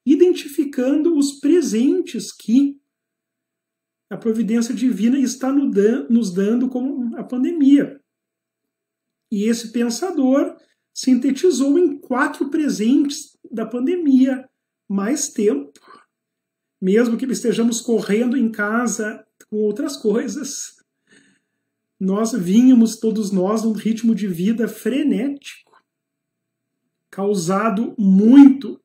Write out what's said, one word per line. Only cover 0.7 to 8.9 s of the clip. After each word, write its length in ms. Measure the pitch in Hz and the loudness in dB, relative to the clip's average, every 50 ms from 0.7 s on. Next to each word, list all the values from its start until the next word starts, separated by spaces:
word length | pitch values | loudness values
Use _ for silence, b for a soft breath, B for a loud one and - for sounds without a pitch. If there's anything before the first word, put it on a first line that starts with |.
| - 254 247 269 294 311 302 339 330 | -4 -4 -2 0 0 0 0 0 0
os 160 | 285 277 - - | 0 0 -2 -4
presentes 1000 | - - 285 339 359 269 202 202 226 254 311 359 370 - - - 208 - - | -4 0 2 2 2 2 0 0 0 0 0 0 0 -4 -6 -8 -10 -10 -12
que 480 | - - - 208 226 277 285 285 277 - _ _ _ _ _ _ _ _ _ _ _ _ _ _ _ _ _ _ _ _ _ _ _ _ _ - | -16 -10 -2 0 2 2 2 2 -2 -8 _ _ _ _ _ _ _ _ _ _ _ _ _ _ _ _ _ _ _ _ _ _ _ _ _ -16
a 80 | 202 | -12
providência 560 | - - 226 220 233 202 185 226 233 226 - 220 | -6 -4 -4 -2 -2 -2 -2 -2 -2 -2 -4 -4
divina 460 | 196 254 247 196 185 214 240 277 277 | -2 -2 -2 0 0 0 0 0 0
está 320 | 247 - - - 262 262 | -2 -2 -4 -4 -4 -2
no 180 | 277 285 - - | 0 0 0 0
dan-, 380 | 190 196 202 220 247 277 - - | 2 2 2 2 2 0 -2 0
nos 220 | 233 240 214 185 | 0 0 0 0
dando 380 | 175 196 196 208 240 254 262 262 | -2 -2 0 0 0 0 -2 -2
com 460 | - 247 254 285 - 262 240 233 233 | -4 -4 -6 -6 -6 -6 -6 -6 -8
a 80 | 269 - | -10 -12
pandemia. 760 | - 254 247 269 349 349 320 269 269 285 277 - - - - _ _ _ _ _ _ _ _ _ _ _ _ _ _ _ _ _ _ | -8 -6 -4 -4 -2 0 2 4 6 6 4 4 0 -8 -16 _ _ _ _ _ _ _ _ _ _ _ _ _ _ _ _ _ _